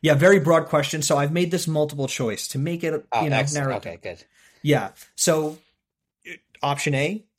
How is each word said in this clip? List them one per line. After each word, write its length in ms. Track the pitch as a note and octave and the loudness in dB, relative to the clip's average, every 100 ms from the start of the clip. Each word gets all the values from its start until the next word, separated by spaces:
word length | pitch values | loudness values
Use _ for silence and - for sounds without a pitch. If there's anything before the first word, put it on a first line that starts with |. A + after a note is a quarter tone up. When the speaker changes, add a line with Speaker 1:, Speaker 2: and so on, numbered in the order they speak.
Speaker 1:
Yeah, 120 | D#3 | 4
very 260 | C#3+ F3+ G3+ | 6 6 6
broad 280 | D3 E3 D#3+ | 6 2 4
question. 340 | D#3 C#3+ D#3+ | -2 0 -4
So 160 | D3 C#3+ | 0 0
I've 140 | C#3+ | 0
made 180 | E3+ F3 | 0 0
this 180 | F3 E3+ | -2 -2
multiple 400 | D#3 D3+ D3 C3+ | 0 -2 -2 -6
choice 420 | - A#2+ G#2 - | -2 -4 -4 -6
to 100 | C3+ | -4
make 240 | D3+ E3+ | -4 -4
it, 220 | E3+ D#3+ - | -4 -6 -4
Speaker 2:
Oh, 120 | A#2 | -2
Speaker 1:
you 60 | D3+ | 0
know, 60 | A2+ | 0
Speaker 2:
excellent. 280 | C#3 D3 C#3 | 0 -2 -4
Speaker 1:
narrow 100 | G#2 | -6
Speaker 2:
Okay, 140 | F2+ | -8
Speaker 1:
down. 240 | E2+ G2 E2+ | -14 -14 -14
Speaker 2:
good. 80 | - _ _ _ | -18 _ _ _
Speaker 1:
Yeah. 280 | D3 C#3 G2 - - - | 0 0 -2 -12 -20 -4
So, 420 | - D#3 D#3 D#3 _ _ _ _ _ _ - E3+ _ - | 0 0 0 -8 _ _ _ _ _ _ -20 -20 _ -6
option 320 | C#3 C#3 - | -4 -2 0
A 320 | C#3 D3 G#3 _ | 0 -2 -4 _